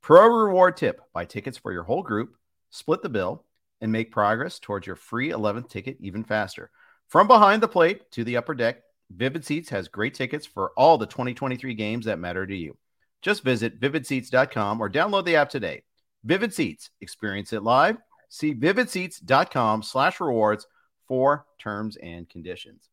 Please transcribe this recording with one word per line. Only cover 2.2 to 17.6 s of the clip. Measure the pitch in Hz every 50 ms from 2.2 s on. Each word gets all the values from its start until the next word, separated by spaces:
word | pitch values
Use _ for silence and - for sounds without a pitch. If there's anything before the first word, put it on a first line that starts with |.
| 123 - _ _ _ _ _ _ _ _
split | - - - - 165 175
the | - 185
bill, | 117 101 90 92 143 165 _ _ _ _ _ _ _ _
and | 113 110
make | 110 113 113 113
progress | - 104 104 101 110 113 143 175 - -
towards | - - 104 98 -
your | 98 90
free | - - - 117 117 131 156
eleventh | 170 113 107 104 101 120 123 -
ticket | - 98 98 131 135 _
even | - 98 90 107 110
faster. | - 107 107 101 95 - - - - _ _ _ _ _ _ _
From | _ - 160 202
behind | 208 247 214 208 196 208 220
the | 226
plate | 214 - 180 165 170 202 - _ _
to | - 120 117
the | 120 120
upper | 120 120 - 156
deck, | 123 117 117 - - _ _ _ _ _ _
Vivid | 95 87 123 - 160 170 139
Seats | - 147 160 165 -
has | - 98 90
great | - - 98 107 135 -
tickets | - 131 127 - 143 -
for | - _ 98 95 - _
all | - 131 160 165
the | 131 110
twenty | - - - 123 123 120
twenty-three | - 139 131 127 123 135 131 120
games | 107 107 104 113 123 110
that | 110 101 82
matter | 87 87 87 92 98
to | 95 98
you. | 92 82 73 - _ _ _ _ _ _ _ _ _
Just | - 190 208 208 -
visit | 131 127 107 113 117 -
vivid | 104 117 139 143 160 127
seats | - 139 127 120 -
dot | - 127 139 135
com | - 117 101 101 107 113
or | 107 98
download | 92 147 170 208 202 196 180
the | 175 165
app | 151 143 147
today. | - 135 101 82 67 - _ _ _ _ _ _ _ _ -
Vivid | 110 170 190 226 214 -
Seats, | - 151 92 76 _ - - _ _
experience | - - - _ - 104 98 101 101 -
it | 117 107